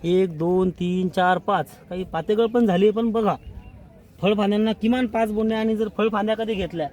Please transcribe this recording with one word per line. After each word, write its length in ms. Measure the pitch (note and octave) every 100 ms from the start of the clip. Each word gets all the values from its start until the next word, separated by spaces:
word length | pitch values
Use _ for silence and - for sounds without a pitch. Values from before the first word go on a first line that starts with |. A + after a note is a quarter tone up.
एक, 320 | E3+ F#3 F#3+ D#3
दोन, 320 | E3+ F#3 F#3
तीन, 380 | - F3+ F3+ F#3
चार, 300 | - F3+ F3+
पाच. 260 | - F#3+ D3 - -
काही 160 | F3+ F#3
पातेगळ 400 | E3 E3 G#3+ A#3
पण 200 | A#3+ A#3
झाली, 240 | F3+ G#3
पण 200 | G#3+ A#3
बघा, 240 | A3 G#3 D3 - - - - - - - -
फळफांद्यांना 520 | F#3 G#3 G3+ G#3 A3
किमान 320 | G#3+ A3 B3 B3
पाच 260 | A3+ A3+
बोंडे 220 | G#3+ A3
आणि 220 | A3 A3 A3
जर 120 | A3 G#3
फळफांद्या 400 | A3 G#3+ G#3+ A3
कधी 180 | A3
घेतल्या 340 | G#3 F3 E3+ C#3+